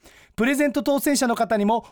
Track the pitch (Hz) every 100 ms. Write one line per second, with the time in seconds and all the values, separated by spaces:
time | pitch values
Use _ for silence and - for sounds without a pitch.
0 | - - - - 233 277 294 285 247 277
1 | 302 277 247 233 226 220 202 226 -